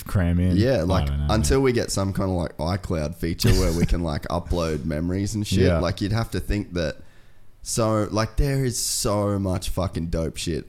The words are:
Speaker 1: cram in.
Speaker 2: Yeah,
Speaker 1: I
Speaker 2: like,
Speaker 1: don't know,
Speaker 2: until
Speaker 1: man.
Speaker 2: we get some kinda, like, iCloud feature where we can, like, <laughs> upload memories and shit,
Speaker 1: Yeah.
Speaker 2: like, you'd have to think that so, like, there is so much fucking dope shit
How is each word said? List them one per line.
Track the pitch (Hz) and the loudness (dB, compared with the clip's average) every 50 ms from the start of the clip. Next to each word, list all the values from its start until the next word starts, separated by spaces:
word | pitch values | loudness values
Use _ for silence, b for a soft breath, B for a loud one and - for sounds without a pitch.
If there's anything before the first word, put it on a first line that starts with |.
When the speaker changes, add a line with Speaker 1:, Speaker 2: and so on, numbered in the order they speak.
| - | -2
Speaker 1:
cram | - - 101 87 85 85 87 | -2 0 2 2 2 2 2
in. | 90 90 87 92 | 4 4 4 4
Speaker 2:
Yeah, | 107 127 135 110 | 4 4 2 2
Speaker 1:
I | |
Speaker 2:
like, | 80 87 95 95 76 | 2 2 2 2 0
Speaker 1:
don't | 71 71 71 73 73 | 0 -2 -2 0 2
know, | 107 | 2
Speaker 2:
until | 110 113 - - 135 | 2 4 4 4 4
Speaker 1:
man. | 135 | 4
Speaker 2:
we | 131 | 4
get | 120 113 95 - | 2 2 0 -2
some | - 101 98 95 | -2 -2 -2 -2
kinda, | 92 - 98 95 | -2 -2 -2 0
like, | 92 87 82 - - - | 0 -2 -2 -4 -6 -4
iCloud | 73 82 92 98 - - 95 80 76 73 87 | -4 -2 -2 -2 -4 -4 -4 -2 -2 -4 -4
feature | - - 82 85 - - 113 104 | -4 -4 -4 -2 2 4 4 6
where | 92 92 87 | 6 4 4
we | 82 85 85 | 2 2 2
can, | - - 85 87 | 2 2 2 0
like, | 82 73 78 - | 0 -2 -4 -4
<laughs> | - | -4
upload | - 87 85 - 90 87 82 80 78 73 73 | -4 -4 -2 -2 -2 0 0 0 -2 -2 -2
memories | 82 78 73 85 87 90 95 101 101 - | -4 -2 -2 -2 -2 0 -2 -2 -2 -2
and | 104 104 - | -4 -2 0
shit, | 95 95 | 4 4
Speaker 1:
Yeah. | - 90 87 80 | 6 6 4 4
Speaker 2:
like, | 82 85 90 - | 2 0 -2 -2
you'd | 107 98 | -2 -2
have | 107 110 113 - | 0 -2 -2 -2
to | - 95 | -4 -4
think | 85 - 101 104 101 - 87 | -2 -2 -2 -2 -2 -4 -4
that | 85 82 73 - - b b b b b b b b b b b - | -2 -2 -2 -4 -8 b b b b b b b b b b b -14
so, | - - - - 113 110 110 107 104 92 | -10 -6 -2 0 0 2 2 0 0 0
like, | - 104 110 110 - - | 0 -2 -2 0 0 0
there | 147 143 139 135 135 | 0 2 0 0 0
is | 127 120 - | -2 -2 -2
so | - - - - - 120 101 104 101 101 101 98 | -4 -4 -4 -2 -2 0 0 0 0 0 0 0
much | 98 95 90 87 - - | 0 0 -2 -2 -2 -2
fucking | - - 87 82 - - 82 85 | -2 -2 -2 -2 -2 -4 -4 -4
dope | 85 82 82 73 - - | -2 -2 -4 -4 -6 -6
shit | - 87 82 67 - | -6 -4 -4 -4 -4